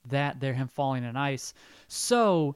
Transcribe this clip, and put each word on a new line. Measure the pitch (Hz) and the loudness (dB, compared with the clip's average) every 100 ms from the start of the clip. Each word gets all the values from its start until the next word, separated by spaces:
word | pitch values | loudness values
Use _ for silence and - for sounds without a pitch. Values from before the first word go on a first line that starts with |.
| 120 | -4
that | 139 143 139 | -2 -2 -2
they're | 135 | -4
him | 127 131 | -2 -4
falling | - 139 131 | -2 -2 -2
in | 120 127 | -4 -4
ice. | 143 135 - - - - _ | -2 -4 -8 -16 -20 -20 _
So | - - 240 214 170 147 | -8 2 4 6 4 2